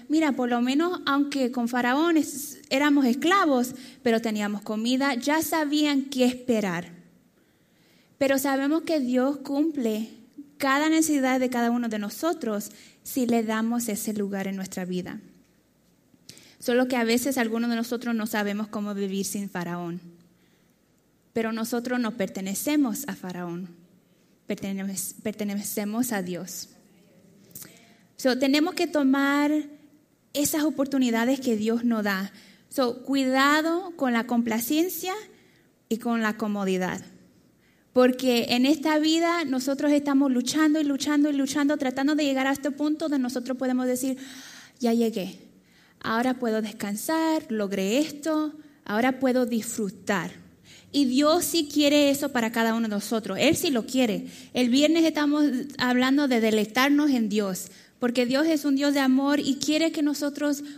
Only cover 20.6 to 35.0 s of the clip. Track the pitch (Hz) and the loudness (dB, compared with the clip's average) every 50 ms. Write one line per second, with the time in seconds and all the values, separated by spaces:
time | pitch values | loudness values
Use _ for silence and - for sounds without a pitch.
20.6 | _ _ _ _ _ _ _ _ _ _ _ _ _ _ - 233 226 220 226 220 | _ _ _ _ _ _ _ _ _ _ _ _ _ _ -6 -4 -4 -4 -4 -6
21.6 | 226 - 254 240 240 247 247 247 240 214 - - 190 185 - 202 190 190 196 - | -4 -4 -4 -4 -4 -2 -2 -2 -2 -2 -2 -4 -6 -4 -4 -8 -8 -6 -6 -4
22.6 | - 294 302 302 277 233 202 - - 214 190 - - 185 175 180 180 175 170 175 | -2 0 2 2 2 2 0 -6 -6 -8 -10 -10 -10 -10 -10 -8 -8 -8 -8 -8
23.6 | 190 175 - - - _ _ _ _ _ _ _ _ _ _ _ _ - 208 196 | -10 -12 -16 -20 -20 _ _ _ _ _ _ _ _ _ _ _ _ -10 -8 -8
24.6 | - 196 190 196 190 196 196 190 - - - - - 220 208 208 208 202 202 202 | -6 -8 -8 -6 -6 -8 -8 -8 -8 -10 -10 -8 -8 -8 -6 -6 -6 -4 -4 -6
25.6 | 202 - - 220 208 208 214 233 254 247 226 196 185 180 175 165 185 180 - - | -6 -6 -6 -4 -4 -4 -2 -2 -2 -2 -2 -4 -4 -4 -6 -8 -8 -10 -12 -14
26.6 | - - - _ _ _ _ _ _ _ _ _ _ - - - - - - - | -14 -16 -20 _ _ _ _ _ _ _ _ _ _ -20 -20 -20 -20 -20 -18 -18
27.6 | - - - - - - - _ _ _ _ - - 262 247 254 277 269 277 302 | -18 -18 -20 -20 -20 -20 -20 _ _ _ _ -2 0 0 2 2 2 2 4 2
28.6 | 311 359 370 - 349 - - 302 277 262 262 277 277 277 277 285 294 294 302 302 | 2 0 0 -2 -2 0 0 2 4 4 4 4 2 2 2 2 2 2 2 0
29.6 | 294 - - - - - _ _ _ _ _ _ _ _ - 277 294 285 - 302 | -2 -6 -14 -20 -20 -20 _ _ _ _ _ _ _ _ -4 -2 -2 0 0 0
30.6 | 294 311 - - 277 277 277 269 254 240 226 226 233 254 277 262 262 254 226 208 | 0 0 0 0 -2 0 2 0 2 2 2 2 2 0 0 0 0 -2 0 0
31.6 | 214 220 226 233 233 240 233 220 208 202 196 190 196 202 - - - - - _ | 0 0 0 0 0 0 0 0 0 -2 -2 -2 -6 -8 -12 -18 -20 -20 -20 _
32.6 | _ - - 277 254 240 240 254 247 - 277 277 269 254 262 269 269 285 294 311 | _ -10 -4 -2 -2 -2 -2 -6 -4 -2 0 0 2 2 2 4 4 4 4 2
33.6 | 311 330 339 349 392 359 339 339 277 254 233 233 220 - 240 233 233 233 214 226 | 2 0 -2 -2 -4 -6 -6 -2 -2 0 0 0 -2 0 0 0 0 0 -2 -2
34.6 | 240 - 302 311 339 370 - - | -2 0 0 0 0 0 -2 -6